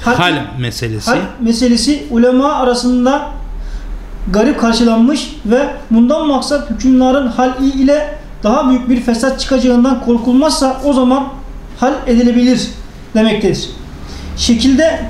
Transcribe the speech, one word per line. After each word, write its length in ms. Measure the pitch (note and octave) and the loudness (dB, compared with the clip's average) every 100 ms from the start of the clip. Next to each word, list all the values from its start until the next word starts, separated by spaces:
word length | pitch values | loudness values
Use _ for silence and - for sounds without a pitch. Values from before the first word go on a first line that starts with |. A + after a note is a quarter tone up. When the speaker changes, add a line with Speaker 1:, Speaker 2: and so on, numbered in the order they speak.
Speaker 1:
hal, 140 | A#3 B3 | -2 0
Speaker 2:
Hal 180 | F3 D3+ - B2+ | 2 0 -4 -6
meselesi. 520 | B2 A2+ A#2 A2 A2 | -6 -4 -6 -4 -2
Speaker 1:
hal 80 | D3+ F#3+ - | -2 -4 -4
meselesi 600 | A#3 A3+ B3 A#3 C4 D4 - | -2 0 2 2 2 -2 -2
ulema 420 | A#3 A#3+ B3+ C#4 | 2 4 4 2
arasında 760 | D4+ B3 A#3+ B3 B3 B3 C#4+ C#4+ - - - - - - - - - - | 0 0 0 0 2 2 0 -2 -10 -10 -10 -8 -10 -10 -12 -12 -10 -2
garip 280 | F#3+ A#3+ - | 0 2 2
karşılanmış 760 | A#3 A3+ A#3 A3+ A#3+ D4+ - - G3+ | 0 2 2 4 2 2 -4 -8 0
ve 140 | A#3+ D4 - - | 0 0 -6 0
bundan 360 | A3+ B3 D#4 D#4 | 2 4 2 0
maksat 420 | C4+ - C#4+ - | -2 0 -4 -2
hükümdarın 580 | G#3 C4 B3+ B3+ C4 C4 | -2 2 4 4 2 0
hal 240 | A#3 B3+ C4 | 0 0 0
ile 520 | C4+ C4+ C#4 D4 D4 - - - | -2 2 2 2 0 -8 -14 -4
daha 260 | G#3 C4 C4+ | 0 2 2
büyük 200 | B3+ A#3 | 0 2
bir 120 | B3 | 0
fesat 380 | - A#3 C4+ C4 | 0 0 0 -2
çıkacağından 640 | - C4 B3+ A#3+ B3+ B3+ - | 0 0 2 4 4 2 0
korkulmazsa 760 | A#3 A#3+ B3 D4+ D4+ C4 C4 C#4+ | 0 2 2 2 2 -2 0 0
o 80 | |
zaman 340 | C4 B3 C4 C4 - - - - - | 2 2 2 -2 -8 -14 -14 -16 -4
hal 140 | B3 C#4+ - | -2 -2 0
edilebilir 600 | A#3 A#3+ A#3+ B3 B3 - - - - - A3 | 2 4 4 4 2 -2 -10 -16 -16 -4 0
demektedir. 540 | A3 G#3 F#3+ C#3+ - - - - - - - - | 2 2 0 -2 -6 -12 -14 -14 -14 -12 -12 -6
Şekilde 680 | - A#3 B3+ C4 D#4+ - - | 0 2 4 4 2 0 -6